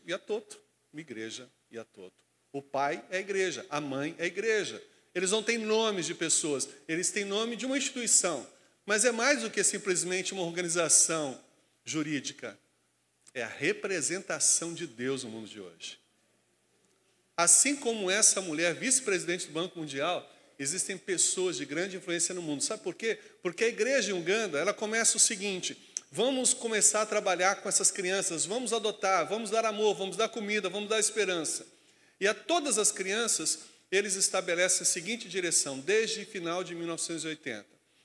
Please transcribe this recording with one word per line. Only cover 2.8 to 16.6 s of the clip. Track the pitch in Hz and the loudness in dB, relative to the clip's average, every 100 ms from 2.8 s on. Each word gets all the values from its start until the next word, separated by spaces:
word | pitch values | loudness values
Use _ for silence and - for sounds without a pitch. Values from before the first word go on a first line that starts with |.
| 143 170 - | 0 -2 -4
é | 185 | -6
a | |
igreja, | 196 196 185 123 - | -2 0 0 -2 -6
a | 147 | -4
mãe | 147 135 147 170 | -4 -4 -4 -4
é | |
a | 170 | -4
igreja. | 185 220 220 151 113 - _ _ | -2 0 0 0 -6 -14 _ _
Eles | 180 185 | -2 0
não | 214 | 2
têm | 214 233 | 2 0
nomes | 214 220 226 196 156 | 2 2 2 0 -2
de | 170 | -2
pessoas, | 165 - 160 139 - - - | 0 2 2 -2 -4 -10 -6
eles | 160 180 | -2 -2
têm | 214 202 | -2 -2
nome | 202 233 233 | -2 -2 -4
de | 262 | -2
uma | 277 | -2
instituição. | 269 254 226 - 185 147 104 - _ _ - | -2 -2 2 4 4 0 -6 -16 _ _ 0
Mas | 208 | 2
é | 240 | 4
mais | 226 247 285 | 4 4 2
do | 220 | 0
que | - | 2
simplesmente | 190 202 202 180 170 185 185 | 2 2 0 0 0 -2 -2
uma | 196 | -4
organização | 170 170 175 170 160 - - 165 143 123 - _ _ _ | -4 -2 -2 2 6 6 6 2 -2 -6 -12 _ _ _
jurídica. | - 143 151 147 - - 120 98 _ _ _ _ _ _ - | -6 -4 -2 -4 -4 -10 -12 -12 _ _ _ _ _ _ -14
É | 131 | -8
a | 113 | -8
representação | - 147 208 165 180 123 180 196 160 - - 165 | -2 -2 0 -2 -2 -2 -4 -6 0 2 2 0
de | 160 165 | -8 -10
Deus | 117 127 135 | -6 -4 -4
no | 120 | -6
mundo | 110 104 | -10 -12
de | 104 | -14
hoje. | 90 82 - - _ _ _ _ _ _ | -16 -14 -14 -14 _ _ _ _ _ _